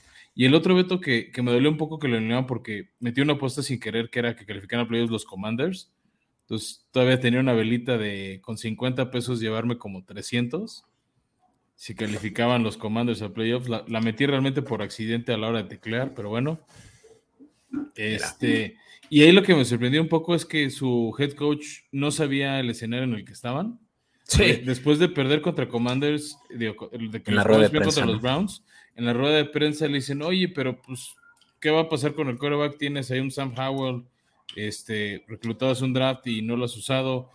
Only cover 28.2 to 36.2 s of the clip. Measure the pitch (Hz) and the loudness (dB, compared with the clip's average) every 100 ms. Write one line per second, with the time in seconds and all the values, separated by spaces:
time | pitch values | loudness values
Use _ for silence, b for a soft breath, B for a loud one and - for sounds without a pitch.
28.2 | 123 147 202 - b b b - 120 120 | 0 0 -2 -6 b b b -6 -2 0
29.2 | 139 151 147 147 151 151 151 143 127 139 | 2 2 2 0 0 0 -2 -2 -4 -4
30.2 | 156 185 180 160 127 123 - 127 - - | -2 0 0 -2 -4 -6 -10 -12 -12 -16
31.2 | _ _ _ _ 156 156 160 151 147 147 | _ _ _ _ 2 2 2 0 -2 -2
32.2 | 139 120 143 147 147 147 143 143 123 127 | -4 -4 -2 0 -2 -2 -4 -4 -4 -4
33.2 | 135 139 135 120 135 135 131 123 123 _ | -4 -4 -6 -4 -4 -2 -4 -4 -10 _
34.2 | _ _ - - 107 - - 107 104 101 | _ _ -16 -8 -8 -8 -6 -4 -4 -8
35.2 | - 110 117 113 131 123 131 127 131 131 | -12 -8 -8 -2 0 0 0 0 0 -2